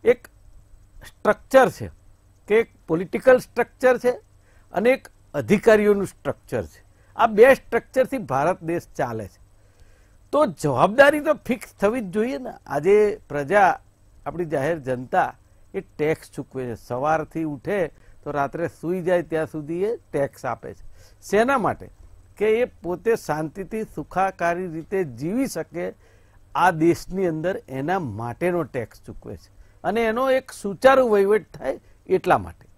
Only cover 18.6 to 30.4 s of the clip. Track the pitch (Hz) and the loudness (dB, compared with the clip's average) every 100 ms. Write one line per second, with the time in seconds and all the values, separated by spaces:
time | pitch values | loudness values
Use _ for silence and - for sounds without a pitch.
18.6 | 165 - 160 185 170 180 156 160 156 156 | -8 -8 -8 -6 0 -2 -2 -6 -6 -8
19.6 | 147 170 202 233 _ 151 139 - 131 113 | -10 -6 -6 -6 _ -4 -4 -6 -8 -8
20.6 | - - - - - - - 196 240 277 | -10 -16 -20 -20 -20 -20 -2 0 2 0
21.6 | 175 110 92 - - - - - 214 220 | -2 -4 -12 -20 -20 -20 -20 -4 -2 0
22.6 | 247 - 170 175 226 226 - 151 156 196 | -2 -6 -10 -6 -2 -4 -2 -6 -6 -10
23.6 | 190 220 214 - 147 180 190 190 170 170 | -10 -8 -10 -12 -8 -2 -2 -2 -4 -4
24.6 | 185 160 156 190 170 117 151 226 262 170 | -6 -10 -6 -4 -4 -6 -6 -4 -4 -6
25.6 | 156 165 180 226 _ _ _ _ - 139 | -10 -8 -10 -12 _ _ _ _ -8 2
26.6 | 180 160 165 165 - 180 185 156 165 196 | 2 4 2 2 -4 -4 -2 -2 -4 -6
27.6 | - 131 143 190 147 104 117 117 175 175 | -8 -8 -4 -4 -4 -8 -8 -4 -2 -2
28.6 | 147 131 110 - - - 117 104 _ _ | -4 -8 -10 -14 -18 -18 -16 -16 _ _
29.6 | - _ - 208 226 220 262 262 | -20 _ -4 0 0 0 0 0